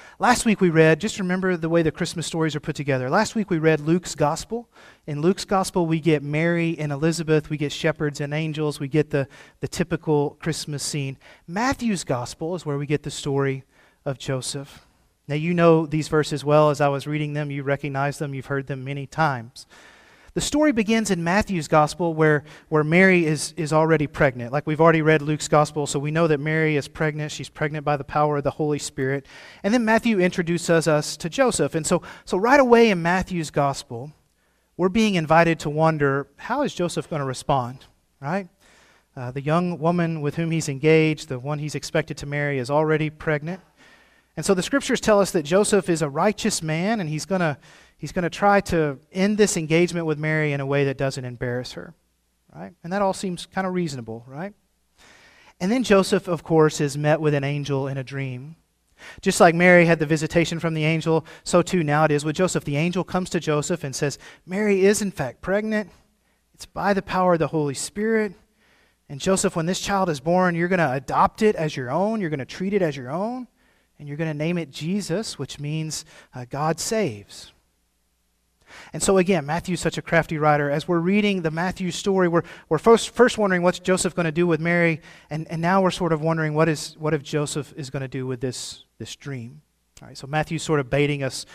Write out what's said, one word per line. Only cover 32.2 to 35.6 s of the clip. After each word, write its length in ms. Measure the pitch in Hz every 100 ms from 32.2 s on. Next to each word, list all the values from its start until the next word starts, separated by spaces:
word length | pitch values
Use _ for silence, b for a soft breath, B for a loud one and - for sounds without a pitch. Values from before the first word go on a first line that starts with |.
so 140 | - 185
right 220 | 226 285
away 300 | 254 233 233
in 120 | 180
Matthew's 480 | 165 185 185 175 147
gospel, 640 | 156 139 131 - 117 143 - _ _ _ _ _ -
we're 120 | 185
being 280 | 226 220 185
invited 420 | 151 160 165 165